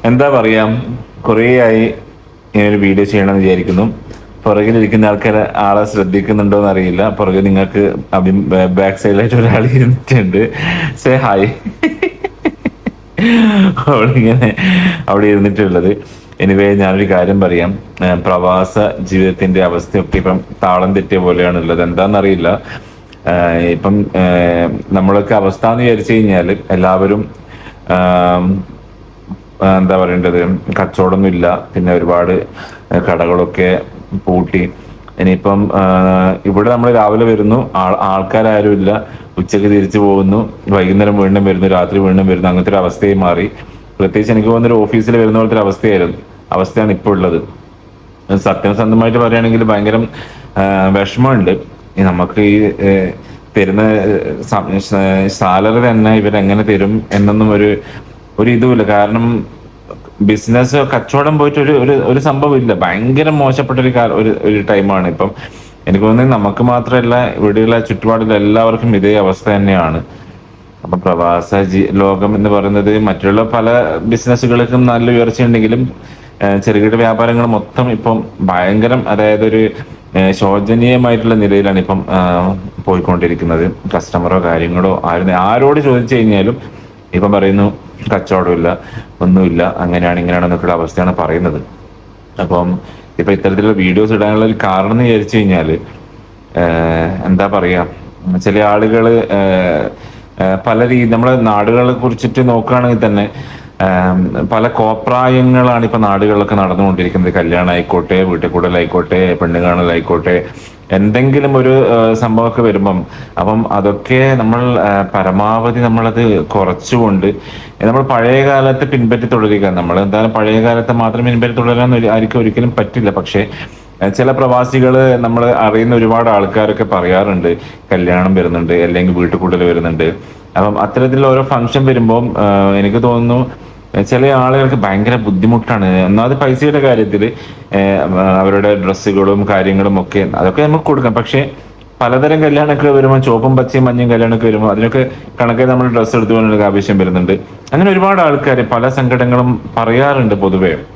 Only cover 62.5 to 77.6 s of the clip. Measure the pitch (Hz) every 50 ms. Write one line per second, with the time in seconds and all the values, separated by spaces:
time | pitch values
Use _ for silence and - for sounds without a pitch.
62.5 | 139 131 120 117 101 87 95 87 87 101 113 127 131 139 156 156 156 147 139 131
63.5 | 131 143 143 135 131 131 127 127 123 123 117 110 71 101 107 110 - - - 107
64.5 | 107 104 95 101 107 98 98 98 98 95 92 87 85 - 92 101 - - - -
65.5 | - - - - - - - - 95 95 104 110 110 120 127 131 127 107 101 101
66.5 | 98 - 120 123 120 120 117 - 127 127 120 117 120 123 123 - - - 107 104
67.5 | 104 110 110 110 117 117 113 - 101 95 - 113 113 113 110 110 110 104 104 104
68.5 | 107 113 113 113 110 110 - 120 107 98 95 104 107 107 98 95 95 - - 107
69.5 | 104 101 101 101 98 92 82 80 80 82 - - - - - - - - - -
70.5 | - - - - - - - 87 90 90 92 95 87 85 87 87 87 87 85 -
71.5 | 101 98 98 92 92 95 98 - - 98 98 98 98 92 101 104 107 101 101 104
72.5 | 104 101 95 101 104 104 98 104 104 107 107 101 92 92 95 98 101 110 113 110
73.5 | 120 117 110 117 120 123 101 80 80 82 87 110 117 113 - 123 123 120 - 120
74.5 | 120 120 120 117 127 127 127 123 120 117 117 120 123 117 117 113 110 - 127 117
75.5 | 117 113 110 107 117 123 131 127 - - - - - - - - - - 101 101
76.5 | 98 98 98 117 104 104 104 107 110 113 117 113 110 110 117 117 117 117 117 117
77.5 | 113 104